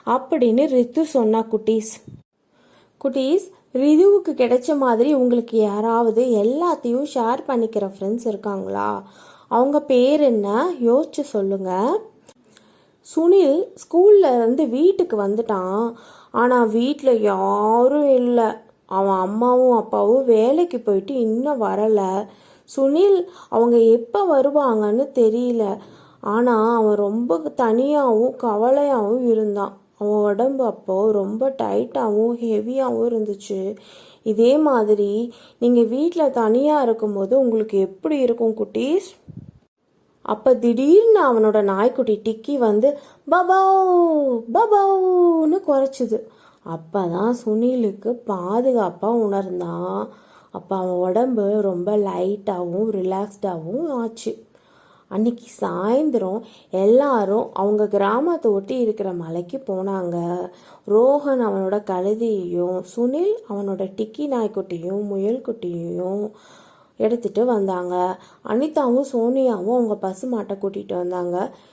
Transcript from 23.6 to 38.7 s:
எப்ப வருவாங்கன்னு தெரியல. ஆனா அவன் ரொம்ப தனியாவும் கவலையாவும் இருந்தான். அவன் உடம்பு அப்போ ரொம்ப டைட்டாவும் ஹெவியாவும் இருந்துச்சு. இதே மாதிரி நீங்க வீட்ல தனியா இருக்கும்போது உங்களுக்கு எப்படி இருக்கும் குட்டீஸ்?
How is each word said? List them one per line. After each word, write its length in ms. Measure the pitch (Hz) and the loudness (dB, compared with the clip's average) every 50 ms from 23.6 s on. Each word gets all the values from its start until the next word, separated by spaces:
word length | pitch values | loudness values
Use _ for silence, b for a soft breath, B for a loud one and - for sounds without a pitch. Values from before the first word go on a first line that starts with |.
| 233 240 240 | 2 4 4
எப்ப 640 | 233 226 226 226 233 233 - - 403 392 349 294 269 | 6 6 6 4 4 2 -2 -2 -2 0 2 2 2
வருவாங்கன்னு 640 | 262 285 285 302 277 247 220 214 208 208 214 247 285 277 - | 2 2 2 2 2 2 0 0 0 0 0 -2 -2 -2 0
தெரியல. 640 | 254 233 220 220 240 247 247 240 226 208 196 - 202 B B B B B B B B | 2 2 2 2 0 -2 -2 -2 -2 -2 -4 -4 -8 B B B B B B B B
ஆனா 560 | - 202 208 233 247 247 233 214 214 233 240 | -6 -4 -2 0 2 2 2 2 2 2 2
அவன் 200 | 226 220 214 208 | 2 2 2 2
ரொம்ப 420 | 202 202 202 214 233 240 247 339 | 0 0 -2 -2 -2 -2 -2 -2
தனியாவும் 1000 | 320 311 285 - - 247 220 220 240 269 285 302 294 277 247 220 214 240 254 247 - 254 | -2 -4 -6 -4 -2 0 0 2 2 2 2 0 2 2 2 2 2 0 0 -2 -4 -4
கவலையாவும் 840 | 233 208 208 226 254 269 285 285 285 269 233 208 202 233 262 247 | -2 0 0 2 2 2 2 2 2 0 0 0 0 -2 0 0
இருந்தான். 500 | 240 220 220 214 208 202 202 202 202 - - _ _ _ | 0 0 0 0 -2 -2 -4 -6 -6 -8 -14 _ _ _
அவன் 340 | - 208 208 208 208 208 208 | -6 -4 -2 0 0 0 0
உடம்பு 340 | 202 208 247 269 277 262 254 | 0 0 0 0 0 -2 -2
அப்போ 460 | 214 - - - - 190 190 208 220 | -2 -4 -6 -6 -4 -2 0 2 2
ரொம்ப 380 | 214 202 190 202 214 226 262 269 | 2 0 -2 -4 -4 -4 -4 -4
டைட்டாவும் 840 | 269 - 233 208 196 214 247 240 - 269 240 214 208 214 226 233 240 | -2 -4 -4 -2 -2 -2 -2 -4 -4 -4 -2 0 0 0 0 0 -2
ஹெவியாவும் 760 | 233 233 220 208 208 214 240 254 269 262 247 233 226 226 | -2 -2 -2 -2 -2 -2 -2 -2 -2 -2 -2 -2 -2 -2
இருந்துச்சு. 680 | 240 233 220 214 208 202 196 - - 202 190 190 202 214 B B B B B B B B B - | 0 -2 -2 -4 -4 -8 -8 -8 -8 -6 -6 -6 -6 -8 B B B B B B B B B -6
இதே 340 | 220 208 214 233 247 277 | -2 2 4 4 4 4
மாதிரி 760 | 302 311 294 262 226 214 208 214 202 208 202 202 220 240 240 B B B B B - | 4 4 4 2 2 2 2 2 2 2 0 -2 -2 -4 -6 B B B B B -2
நீங்க 220 | 233 240 247 240 | 0 2 4 4
வீட்ல 480 | 233 214 240 269 311 349 349 339 302 269 | 4 2 0 0 -2 -2 0 0 0 0
தனியா 520 | 247 240 226 214 226 254 285 302 302 294 | 0 0 2 2 2 2 4 2 2 2
இருக்கும்போது 580 | 262 226 220 226 220 208 202 196 190 196 247 277 | 2 0 0 0 -2 -4 -4 -4 -2 2 2 2
உங்களுக்கு 400 | 262 240 220 220 214 220 196 196 | 2 2 0 0 -2 0 0 -2
எப்படி 400 | 190 190 - - - 311 302 277 | -2 -2 -4 -6 -4 -2 0 0
இருக்கும் 360 | 254 240 233 233 226 220 214 | 0 0 0 0 -2 -2 -2
குட்டீஸ்? 600 | 220 208 - | -2 -6 -6